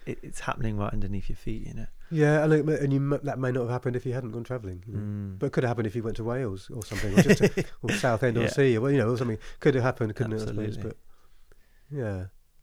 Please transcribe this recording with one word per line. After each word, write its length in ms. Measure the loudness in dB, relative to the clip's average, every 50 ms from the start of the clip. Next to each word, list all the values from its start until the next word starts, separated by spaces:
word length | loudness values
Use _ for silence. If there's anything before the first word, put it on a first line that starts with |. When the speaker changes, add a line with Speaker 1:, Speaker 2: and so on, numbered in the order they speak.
| -10
Speaker 1:
it, 120 | -10 -8 -8 -10
it's 180 | -10 -10 -8
happening 380 | -4 -4 -4 -2 -2 -2 0 0
right 140 | -2 -2 0
underneath 360 | 0 0 0 0 -2 -2 -2
your 80 | -2
feet," 300 | -2 -2 -4 -4 -4 -6
you 80 | -8 -8
know? 120 | -6 -8 -8 -8 -10 -10 -4
Speaker 2:
Yeah, 340 | 2 4 4 6 6 4 6
and 80 | 6 6
it, 140 | 4 4
and 260 | 2 2 2 2 2 2
you 60 | 2
m-, 220 | 2 2 0 -2 -2
that 140 | -4 -4 -2
may 140 | -2 0 0
not 80 | 0 0
have 80 | 0
happened 260 | -2 -2 -2 -2 -4
if 80 | -2 -4
you 60 | -4 -4
hadn't 180 | -4 -6 -6 -8
gone 120 | -8 -8
travelling, 380 | -6 -8 -8 -6 -8 -10 -10 -10
you 60 | -8 -6
know. 60 | -6
Speaker 1:
Mm. 380 | -6 -4 -6 -6 -6 -6 -6 -4
Speaker 2:
But 80 | -4
it 60 | -2 0
could 120 | 0 0
have 40 | 0
happened 160 | 0 0 -2
if 80 | -2 -2
you 60 | -4 -4
went 140 | -4 -4
to 80 | -4 -4
Wales 460 | -2 -2 -2 -2 -4 -6 -8 -10 -10 -10
or 80 | -10 -8
something, 280 | -6 -4 -2 -2 4 6 6
or 40 | 8
just 200 | 8 8 6 6
to, 220 | 2 2 2 -4 -4 -6
Speaker 1:
<laughs> 80 | -8 -4
Speaker 2:
or 100 | -2 -2
Southend 440 | 2 2 2 2 4 2 2 2 2
on 60 | 2
Speaker 1:
Yeah. 60 | 2
Speaker 2:
Sea, 260 | 2 4 4 4 4
or, 40 | 4 4
well, 80 | 4
you 80 | 4 4
know, 120 | 4 2
or 60 | 2 0
something. 200 | 0 -2 -4 -4 -6 -12 -8 0
Could 140 | 2 4 4
have 100 | 4 2
happened, 300 | 2 2 0 -2 -2 -2
couldn't 160 | -2 -4 -2 -2
it, 20 |
I 100 | -4 -4
suppose? 300 | -4 -4 -4 -4 -4 -4 -6
Speaker 1:
Absolutely. 40 | -6 -8 -8 -10 -16 -20 -20 -20 -20 -20 -20 -20 -20 -20 -20 -20 -20 _ -20 -20 -16 -10
Speaker 2:
But, 60 | -6 -6
yeah. 260 | -4 -4 -4 -4 -6 -8 -12 -18 _ _ _ -20